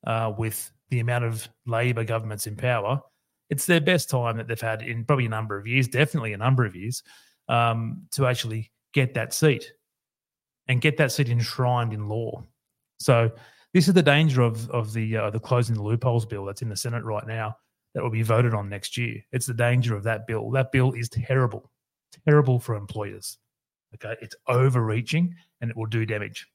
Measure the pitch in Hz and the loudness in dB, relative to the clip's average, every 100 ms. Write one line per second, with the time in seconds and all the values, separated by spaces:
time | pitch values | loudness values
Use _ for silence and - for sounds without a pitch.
0 | - 113 113 104 113 - - _ _ 123 | -2 -2 -2 -2 -4 -4 -12 _ _ -2
1 | 117 123 117 113 - _ - 113 123 117 | 0 0 -2 -4 -10 _ -4 0 0 0
2 | 113 113 110 107 110 107 127 120 101 143 | -2 -4 -4 -8 -8 -4 -2 0 0 -2
3 | - _ _ _ _ 147 - 170 156 180 | -4 _ _ _ _ -4 2 4 4 2
4 | - 131 117 113 113 113 113 110 117 117 | 0 -2 -2 -4 -6 -6 -4 -4 -6 -8
5 | 117 139 113 110 110 101 104 127 127 123 | 0 2 2 -2 -4 -8 -2 0 2 2
6 | 151 160 110 101 117 131 110 90 104 127 | 2 2 -4 -2 2 4 2 -2 -8 -8
7 | _ - _ _ - 117 117 113 113 - | _ -20 _ _ 0 2 2 0 -4 -8
8 | - - 131 123 117 113 110 _ _ 143 | -8 0 0 0 -4 -6 -10 _ _ 0
9 | 127 123 113 - 156 131 - _ _ _ | 0 -2 -4 4 4 4 -4 _ _ _
10 | _ _ _ _ _ _ - 127 156 - | _ _ _ _ _ _ -2 2 2 2
11 | 139 - 127 120 113 - 127 123 113 107 | 0 2 0 0 -2 -2 0 0 -2 -4
12 | 104 110 113 - - _ _ _ _ _ | -6 -6 -6 -10 -14 _ _ _ _ _
13 | - 120 113 - - _ _ 185 170 185 | 2 4 4 -2 -20 _ _ 4 6 6
14 | 147 143 160 127 120 113 117 120 107 113 | 6 6 4 4 2 0 -4 -4 -4 -4
15 | 110 110 107 110 - 123 120 113 104 117 | -2 -2 -2 -4 0 0 2 -2 0 0
16 | 127 117 107 104 98 101 117 101 120 120 | 2 0 -2 -8 -8 -8 -8 -6 -6 -6
17 | 110 104 110 113 110 113 _ _ _ - | -4 -6 -6 -6 -6 -10 _ _ _ -6
18 | 120 110 113 113 120 110 101 101 - - | -2 0 4 4 4 2 -4 -8 -8 -6
19 | 120 107 - 127 123 117 120 123 117 107 | -6 -8 -6 -6 -4 0 4 4 2 -2
20 | 107 113 - 110 110 131 131 131 127 117 | -2 -4 -4 -6 -2 0 2 2 2 0
21 | 117 - 120 131 123 - _ _ _ _ | -6 -6 0 2 2 -2 _ _ _ _
22 | _ - - 151 131 123 - 107 101 110 | _ -4 4 6 6 2 0 -8 -6 -8
23 | 101 101 - - _ _ _ _ _ - | -8 -8 -14 -16 _ _ _ _ _ -16
24 | 107 117 113 - - 123 135 123 113 107 | -12 -12 -12 -12 0 4 4 4 0 -2
25 | 120 156 175 175 _ _ 117 113 110 113 | 0 0 0 -4 _ _ -8 -6 -4 -2
26 | 110 107 104 107 - | -2 -4 -6 -12 -18